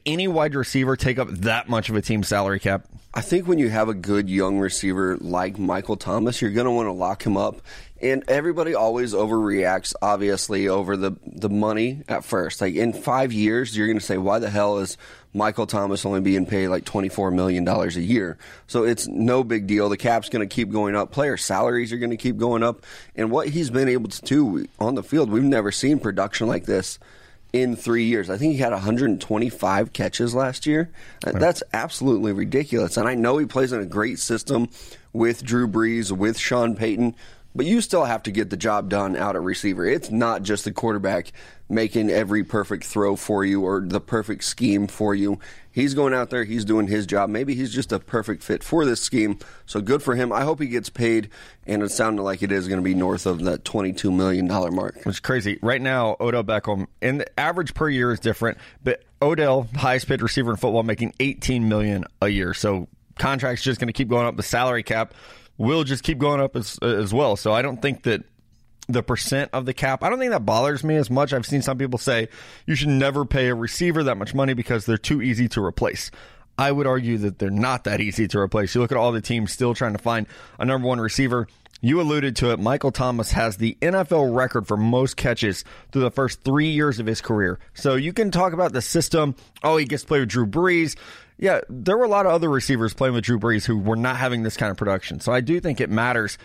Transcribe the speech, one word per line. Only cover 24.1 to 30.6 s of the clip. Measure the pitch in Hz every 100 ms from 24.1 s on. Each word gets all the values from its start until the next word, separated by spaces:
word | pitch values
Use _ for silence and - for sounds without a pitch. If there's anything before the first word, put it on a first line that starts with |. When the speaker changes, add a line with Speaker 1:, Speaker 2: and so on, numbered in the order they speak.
| -
Speaker 2:
do | - 143 127 78 - -
on | 110
the | 131
field, | - 151 117
we've | 110
never | 139 123 101
seen | - 135 147
production | 110 95 98 - 113
like | -
this | 110 98 - - - - - - -
in | 123 123 117
three | 117 117
years. | 113 113 90
I | 98
think | 156
he | 135
had | 123
a | 98
hundred | 101 120 135 92
twenty-five | - 107 120 - 95 98 113
catches | - 95 - 120
last | 123 131 131